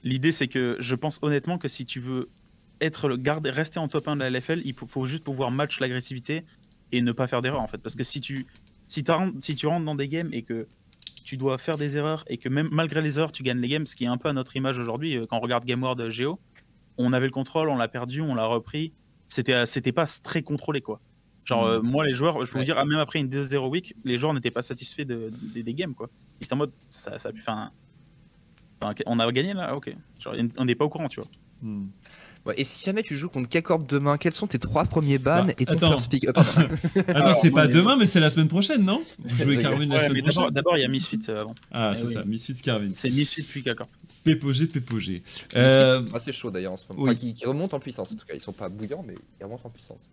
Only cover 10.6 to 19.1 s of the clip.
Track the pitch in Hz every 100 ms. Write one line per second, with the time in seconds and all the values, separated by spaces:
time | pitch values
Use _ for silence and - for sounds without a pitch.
10.6 | 110 _ _ _ - - - 135 135 131
11.6 | - 151 147 143 147 156 - 123 - 135
12.6 | 156 151 165 147 151 143 156 151 131 123
13.6 | 123 147 151 - 120 123 156 139 127 156
14.6 | 135 127 117 117 160 131 113 117 120 120
15.6 | 123 123 131 127 117 113 131 185 _ _
16.6 | _ _ _ - 123 127 131 127 131 165
17.6 | 160 131 117 127 123 135 156 123 110 117
18.6 | - 151 160 _ _